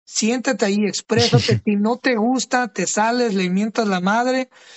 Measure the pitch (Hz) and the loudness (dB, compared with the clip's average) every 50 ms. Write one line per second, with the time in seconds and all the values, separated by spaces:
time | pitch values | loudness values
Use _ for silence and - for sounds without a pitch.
0 | _ - - - 220 220 247 262 - 269 262 - 226 196 196 208 208 185 - - | _ -10 -6 -2 0 0 0 0 -2 -2 -2 0 0 0 0 0 0 -2 -2 -4
1 | - - 220 233 240 - - 117 - - - 107 - 214 208 202 208 220 247 247 | -4 -2 0 2 2 4 4 2 4 2 0 0 0 0 0 2 2 0 0 0
2 | - 269 247 214 214 247 262 247 - - 254 247 247 220 - - 175 - - 208 | 0 0 0 2 2 0 0 -2 -2 -2 -2 -2 -2 -2 -4 -6 -4 -4 -2 0
3 | 214 226 240 247 240 226 190 196 185 180 180 196 214 226 - 240 220 208 190 180 | 0 0 0 0 0 0 0 0 0 0 0 0 -2 -2 -2 -2 -2 0 0 0
4 | 180 196 214 233 247 254 254 262 262 - _ - - - - | 0 0 0 2 0 0 0 -2 -4 -6 _ -20 -20 -20 -20